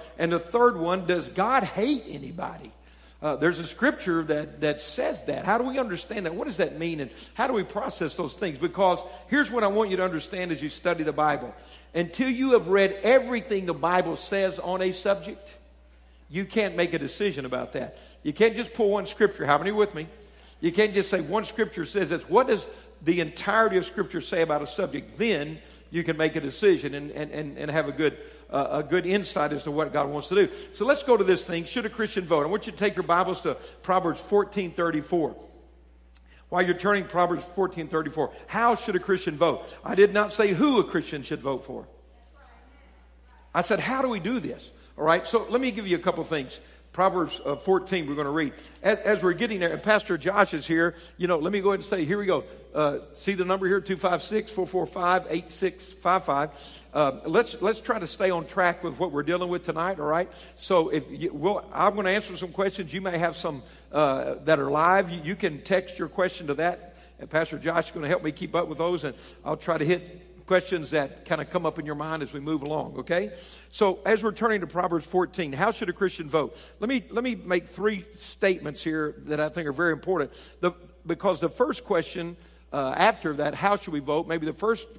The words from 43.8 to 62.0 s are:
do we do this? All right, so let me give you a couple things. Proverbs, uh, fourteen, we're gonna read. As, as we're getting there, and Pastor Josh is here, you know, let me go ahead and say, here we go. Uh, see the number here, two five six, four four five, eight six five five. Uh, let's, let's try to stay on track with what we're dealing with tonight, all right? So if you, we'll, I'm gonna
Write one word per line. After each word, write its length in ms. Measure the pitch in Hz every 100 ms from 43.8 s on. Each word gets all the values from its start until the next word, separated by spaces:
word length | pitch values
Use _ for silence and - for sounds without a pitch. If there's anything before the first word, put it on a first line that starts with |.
| 175 262
do 80 | 262
we 100 | 214
do 200 | 175 254
this? 280 | - - - - - -
All 60 |
right, 240 | 156 170 -
so 180 | 226 202
let 100 | 240
me 80 | 262
give 160 | 208 196
you 120 | 170
a 20 |
couple 240 | 185 170
things. 360 | 147 156 131 - - - -
Proverbs, 460 | - 190 180 151 - 139
uh, 100 | 143
fourteen, 520 | - 190 185 185 147
we're 80 | 143
gonna 160 | 143
read. 220 | 156 143 - - -
As, 160 | - 214
as 240 | 196 214
we're 100 | 180
getting 260 | 165 233 202
there, 120 | 170
and 120 | 156
Pastor 340 | 208 214 - 165
Josh 380 | 175 208 190 156
is 100 | 147
here, 300 | 165 170 - - -
you 100 | 175
know, 100 | 165
let 160 | 165
me 80 | 202
go 80 | 190
ahead 120 | 196
and 60 | -
say, 180 | 190 147
here 120 | 202
we 80 | 196
go. 180 | 151 - - -
Uh, 260 | 151 147 143 -
see 200 | - -
the 120 | 190 180
number 220 | 190 185
here, 120 | 196
two 180 | 190 185
five 260 | 185 170
six, 280 | - 214 214
four 140 | - 180
four 220 | 185 -
five, 400 | 190 175 185 -
eight 220 | 165 -
six 400 | - 185 - -
five 320 | - 175 185
five. 260 | - 139 151 - - - -
Uh, 260 | 147 139 131 -
let's, 300 | 190 226 -
let's 200 | 190 220
try 180 | - 226
to 80 | 160
stay 240 | - 190
on 160 | 175 151
track 360 | - 180 170
with 140 | 175 127
what 140 | 180
we're 100 | 143
dealing 280 | 143 175 180
with 140 | 175
tonight, 360 | - 156 180 185
all 80 | 151
right? 240 | 160 180 - - -
So 340 | - 180 160
if 140 | 156 -
you, 200 | 143 165
we'll, 300 | 147 175 202 -
I'm 240 | 135 190
gonna 140 | 202